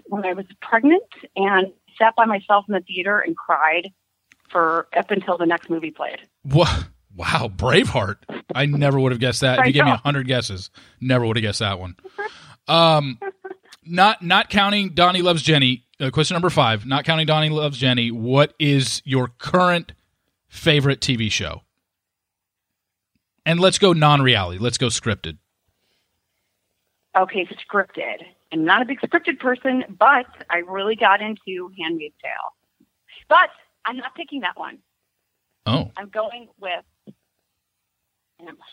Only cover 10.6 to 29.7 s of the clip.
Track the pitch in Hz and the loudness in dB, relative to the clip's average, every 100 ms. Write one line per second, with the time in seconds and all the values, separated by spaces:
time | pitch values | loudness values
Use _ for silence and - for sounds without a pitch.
10.6 | - _ - - 127 127 113 113 107 - | -14 _ -20 -6 0 2 2 0 -2 -2
11.6 | 104 92 90 - - - 427 - - - | -4 -4 -10 -14 -18 -12 -12 -12 -20 -12
12.6 | - 165 165 156 139 117 392 - 381 381 | 0 4 6 4 0 -6 -12 -12 -16 -18
13.6 | _ - 160 175 202 220 170 190 - 208 | _ -20 -4 4 4 4 2 2 2 0
14.6 | 202 208 190 160 180 180 180 165 139 151 | 2 0 -2 2 4 4 2 2 2 2
15.6 | 131 127 _ - 135 151 151 175 175 156 | 2 0 _ -8 -4 -2 0 0 0 2
16.6 | 120 110 120 139 156 160 156 156 156 156 | 2 0 -2 -2 0 0 0 0 0 -2
17.6 | 151 123 131 123 117 113 117 135 147 - | -4 -2 0 0 -2 -4 0 2 2 0
18.6 | 151 139 123 - 139 131 123 - - 185 | 2 2 0 -4 -2 -2 -2 -8 -2 2
19.6 | 180 175 - - _ _ _ _ _ - | 2 0 -4 -20 _ _ _ _ _ -4
20.6 | 165 147 139 135 - 117 110 - 82 78 | 2 2 2 0 -2 -2 -2 -4 -6 -10
21.6 | _ _ _ _ _ _ _ _ _ _ | _ _ _ _ _ _ _ _ _ _
22.6 | _ _ _ _ _ _ _ _ 160 170 | _ _ _ _ _ _ _ _ -2 2
23.6 | 190 - 196 165 151 143 131 110 87 92 | 2 4 4 6 6 6 4 2 0 -4
24.6 | 120 - 120 - 113 98 82 78 _ _ | -4 -2 -2 -2 -4 -6 -6 -14 _ _
25.6 | _ _ _ _ _ _ _ _ _ _ | _ _ _ _ _ _ _ _ _ _
26.6 | _ _ _ _ _ 95 185 - 175 - | _ _ _ _ _ -2 -2 -4 -8 -12
27.6 | - - - - 127 - 165 _ - 160 | -6 -4 -4 -6 -10 -10 -16 _ -10 -2
28.6 | 160 208 247 269 - 339 - 277 254 254 | 2 2 0 -6 -2 -2 -2 -4 -4 -2
29.6 | 262 | -2